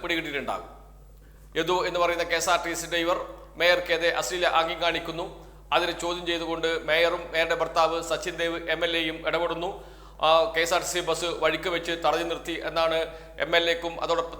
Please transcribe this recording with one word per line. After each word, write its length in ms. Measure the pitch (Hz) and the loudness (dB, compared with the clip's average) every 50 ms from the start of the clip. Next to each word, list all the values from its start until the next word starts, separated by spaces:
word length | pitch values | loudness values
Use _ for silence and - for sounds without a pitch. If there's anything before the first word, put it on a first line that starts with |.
പിടികിട്ടിയിട്ടുണ്ടാകും. 640 | - 170 170 165 160 156 143 139 123 113 101 92 87 - - - - - - - - - - - - - - - - - - 151 | -2 0 0 0 0 -2 -4 -4 -2 -2 -4 -6 -6 -12 -18 -20 -20 -20 -20 -20 -20 -20 -20 -20 -20 -20 -20 -20 -20 -4 -2 -2
യദു 180 | 165 165 185 185 156 175 | 0 2 2 2 2 0
എന്ന് 100 | 170 180 175 | 2 2 2
പറയുന്ന 220 | 170 170 170 170 170 170 | 2 2 0 0 0 0
കെ 40 | 165 | 0
എസ് 100 | 160 180 175 | 4 4 2
ആർ 40 | 170 - | 2 2
ടി 80 | 160 165 160 | -2 -4 -6
സി 60 | 165 160 | -4 -2
ഡ്രൈവർ 280 | 170 170 165 170 185 - - - - - - - - 151 | -2 0 2 2 0 0 -2 -6 -10 -14 -18 -14 -2 2
മേയർക്കെതിരെ 500 | 165 175 180 175 175 - 170 165 165 170 - 156 | 4 4 4 4 2 0 0 2 2 2 2 0
അശ്ലീല 240 | 156 - 202 180 175 165 - 160 | 0 -2 0 0 2 4 4 4
ആംഗ്യം 200 | 165 165 175 165 170 | 2 2 -2 0 0
കാണിക്കുന്നു. 420 | 170 165 160 165 165 165 165 180 196 - - - - - - - - 180 | 0 0 0 -4 -6 -6 -6 -8 -8 -10 -14 -18 -20 -20 -20 -4 0 2
അതിനെ 180 | 170 175 170 170 170 | 2 2 2 -2 -4
ചോദ്യം 220 | 180 175 175 175 180 165 | -4 -4 -4 -2 -2 -2
ചെയ്തുകൊണ്ട് 380 | 170 165 165 160 165 165 156 165 165 156 - 147 | -2 -2 -2 -4 -2 -2 0 0 0 -2 0 2
മേയറും 340 | 151 165 170 170 175 175 - - | 4 4 4 4 2 0 -4 -2
മേയറുടെ 260 | - 160 165 165 165 165 | 0 0 2 2 2 0
ഭർത്താവ് 360 | 165 - - - 160 160 165 165 151 - | 0 0 2 2 4 4 2 -2 -2 -2
സച്ചിൻ 260 | 160 151 - 180 170 160 | -4 -2 -2 -6 -4 -2
ദേവ് 180 | 170 170 165 165 165 165 | -2 -2 -2 -4 -2 -2
എം 80 | 160 165 175 | -2 0 0
എൽ 60 | 170 165 165 | 0 0 0
എയും 180 | 165 156 160 160 156 156 | 0 -2 -4 -4 -2 -2
ഇടപെടുന്നു. 420 | 151 165 170 170 160 165 170 190 202 - - - - - - - - - 147 | 0 0 0 -2 -2 -4 -4 -6 -6 -10 -14 -16 -18 -18 -20 -20 -4 0 4
ആ, 20 | 156 160 165 160 160 - | 6 6 6 4 4 2
കെ 80 | 160 165 | 0 2
എസ് 100 | 170 185 | 2 2
ആർ 60 | 175 - | 0 0
ടി 40 | - | 0
സി 100 | 175 175 170 160 | -2 -2 0 0
ബസ് 200 | 160 160 175 170 160 - | -2 0 -2 -4 -2 2
വഴിക്ക് 280 | 156 156 156 156 165 185 175 | 2 2 2 0 0 -2 -2
വെച്ച് 180 | 165 165 - 170 165 | -2 -2 -4 -4 0
തടഞ്ഞു 240 | - 156 151 165 170 170 | 0 2 2 2 -2 -4
നിർത്തി 240 | 165 151 - 170 165 - - 165 | -6 -6 -6 -8 -8 -6 -6 -2
എന്നാണ് 300 | 156 165 165 160 160 160 160 156 - - - - - - - | 0 0 2 2 2 0 0 -2 -6 -12 -16 -14 -6 -6 -2
എം 80 | 160 170 170 | 2 2 2
എൽ 60 | 170 170 | 4 2
എക്കും 220 | 165 170 170 170 165 - - | 0 0 -2 -6 -4 -4 -2
അതോടൊപ്പം 320 | 156 170 165 165 - - | 0 0 0 0 -2 -4